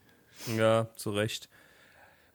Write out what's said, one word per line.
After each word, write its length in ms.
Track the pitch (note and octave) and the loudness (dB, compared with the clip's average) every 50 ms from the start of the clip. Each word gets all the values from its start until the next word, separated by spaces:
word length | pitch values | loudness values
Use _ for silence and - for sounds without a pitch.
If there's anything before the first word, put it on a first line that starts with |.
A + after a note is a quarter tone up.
| _ _ _ _ _ _ - - - - A2+ A2 | _ _ _ _ _ _ -20 -16 -10 -6 -2 2
Ja, 300 | A2 A2 A2 A2+ A2+ A2+ - | 4 4 4 4 2 -2 -6
zu 160 | - - G#2+ | -10 -8 -4
Recht. 380 | G2+ G2+ G#2+ A2 - - - - _ - - - - _ - - _ - - - - _ _ _ - | -2 -2 -2 -2 -4 -8 -12 -16 _ -20 -20 -20 -20 _ -20 -20 _ -20 -20 -20 -20 _ _ _ -2